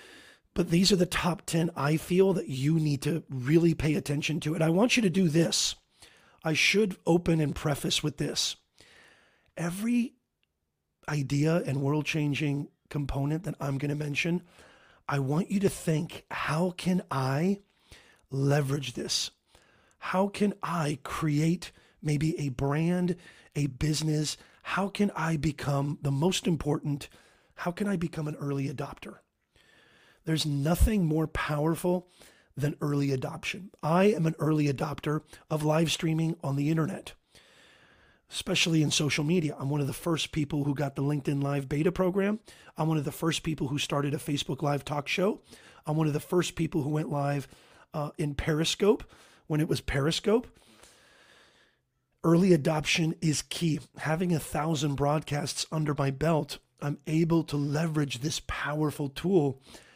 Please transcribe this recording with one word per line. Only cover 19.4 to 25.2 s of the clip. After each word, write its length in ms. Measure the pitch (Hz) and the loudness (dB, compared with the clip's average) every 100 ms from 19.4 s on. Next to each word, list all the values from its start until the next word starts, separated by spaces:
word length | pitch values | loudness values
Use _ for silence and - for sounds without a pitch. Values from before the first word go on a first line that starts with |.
| _ - _ _ _ _ | _ -20 _ _ _ _
How 300 | - 185 196 | -4 0 0
can 260 | - 208 - | 2 0 0
I 360 | 156 175 147 143 | -4 -2 -2 -4
create 680 | - - 160 147 160 180 - - _ _ | -6 -2 0 2 2 0 -4 -18 _ _
maybe 360 | 151 147 160 160 | -2 0 0 -2
a 120 | 143 | -4
brand, 640 | 123 139 147 165 180 180 175 - - - - | -2 0 2 2 0 0 -2 -8 -20 -12 -4
a 100 | 143 | -4
business? 720 | - 151 151 156 151 151 - - _ | -2 -2 0 0 0 -2 -6 -14 _
How 260 | - 175 202 | -6 -2 -2
can 220 | - 202 | 0 0
I 200 | - | 0